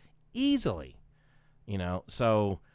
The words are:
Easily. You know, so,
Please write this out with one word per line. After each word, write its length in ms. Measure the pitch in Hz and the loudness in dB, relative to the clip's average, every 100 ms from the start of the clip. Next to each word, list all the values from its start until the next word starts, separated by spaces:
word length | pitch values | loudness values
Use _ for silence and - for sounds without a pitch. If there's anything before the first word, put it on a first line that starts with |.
| - _ _ | -16 _ _
Easily. 640 | 240 277 277 170 85 65 - - _ _ _ _ _ - | -2 2 2 0 -4 -8 -18 -20 _ _ _ _ _ -8
You 120 | 98 | -4
know, 260 | 90 90 - | -2 -4 -6
so, 520 | - 117 107 101 95 - | 0 4 4 2 -2 -8